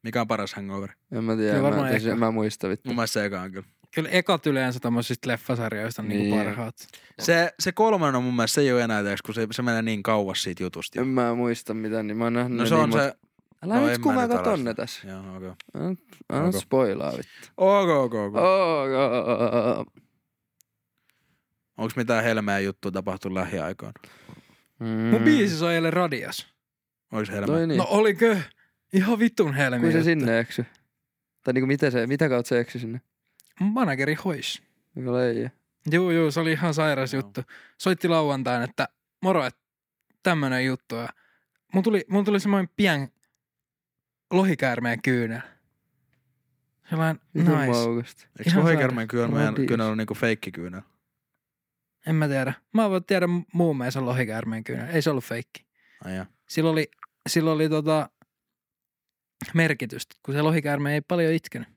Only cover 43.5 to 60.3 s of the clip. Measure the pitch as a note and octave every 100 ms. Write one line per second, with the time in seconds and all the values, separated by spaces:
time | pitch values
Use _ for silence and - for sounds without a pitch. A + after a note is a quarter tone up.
43.5 | _ _ _ _ _ _ _ _ F3 F#3+
44.5 | D#3 C3+ A#2+ B2 A#2 - B2 A2+ A#2 -
45.5 | _ _ _ _ _ _ _ _ _ _
46.5 | _ _ _ - D#3+ D#3+ D#3 _ D#3 E3+
47.5 | D#3 C3+ A#2+ A#2 A#2 A#2 - _ - E3+
48.5 | F#3 E3 D#3 C3 B2 A2+ A#2+ A#2 A2+ A2
49.5 | A2 B2+ A2+ A2 A2 A2 G#2 A#2 G#2+ -
50.5 | F2 F2 F#2 - _ _ _ _ _ _
51.5 | _ _ _ _ _ D#3 D#3+ D3+ C3+ C3
52.5 | - _ A3 G#3+ F#3+ F3 F#3+ F3 F3 -
53.5 | E3+ E3+ C3+ B2 C3+ B2 B2+ A#2 A2 A2
54.5 | A2+ A2+ B2 A#2 E3 D#3 C3+ - A2+ -
55.5 | - _ _ _ _ F#2 F#2 F#2 _ _
56.5 | - D#3+ D#3 D3+ _ - _ - E3+ D#3+
57.5 | D#3 D#3 D#3 D3+ D#3 - _ _ _ _
58.5 | _ _ _ _ _ _ _ _ _ -
59.5 | E3 E3 D#3 A2+ A#2 - - -